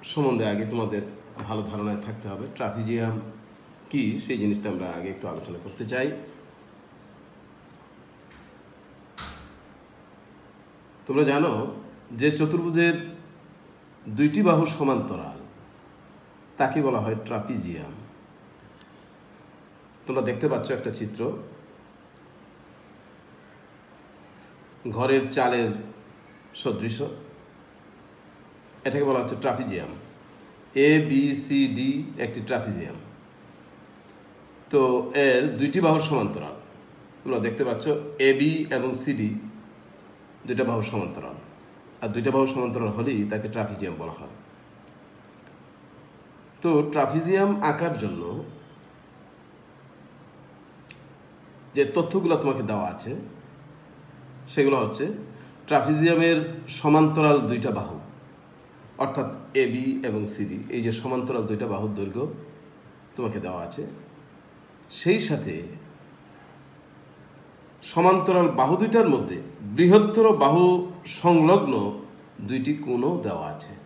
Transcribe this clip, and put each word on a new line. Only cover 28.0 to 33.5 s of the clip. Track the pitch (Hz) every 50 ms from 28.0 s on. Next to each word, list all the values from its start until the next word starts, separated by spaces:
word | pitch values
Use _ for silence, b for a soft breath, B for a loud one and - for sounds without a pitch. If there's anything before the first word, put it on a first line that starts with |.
| - - - - - - - - - - - - - - - - - 139
এটাকে | 135 143 143 135
বলা | 135 127
হচ্ছে | 117 - 127 - -
ট্রাপিজিয়াম। | 135 117 - 127 107 98 87 78 - 78 - - - - - - - - - - - - - - - - 135 139 151
এ | 156 156 147 -
বি | 135 135 143 143 139 - -
সি | - 139 139 139 123 107 123
ডি | 131 135 139 156 151 - - - 120
একটি | 110 - 120 107 -
ট্রাপিজিয়াম। | 135 165 - 110 101 87 85 - - - - - - - - - - - - -